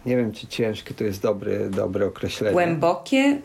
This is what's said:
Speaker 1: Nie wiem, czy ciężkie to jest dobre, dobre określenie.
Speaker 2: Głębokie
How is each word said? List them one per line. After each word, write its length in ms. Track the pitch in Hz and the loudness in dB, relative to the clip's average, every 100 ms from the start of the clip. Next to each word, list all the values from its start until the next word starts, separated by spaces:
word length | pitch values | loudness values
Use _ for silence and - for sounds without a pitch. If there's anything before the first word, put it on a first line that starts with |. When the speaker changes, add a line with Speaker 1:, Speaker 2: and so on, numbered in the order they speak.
| 123 | -2
Speaker 1:
Nie 120 | 123 | 0
wiem, 140 | 113 | 0
czy 160 | 104 - | -4 -8
ciężkie 460 | - 113 107 - | -2 -2 -2 -8
to 100 | - | -4
jest 180 | 110 95 | -4 0
dobre, 480 | 113 101 104 101 101 | 0 0 -2 -2 -2
dobre 360 | 98 98 95 98 | -2 0 0 0
określenie. 480 | - 92 - 107 | 0 -6 -2 2
Speaker 2:
Głębokie 840 | 135 170 165 165 175 - 269 277 285 | 2 2 2 0 0 0 4 4 2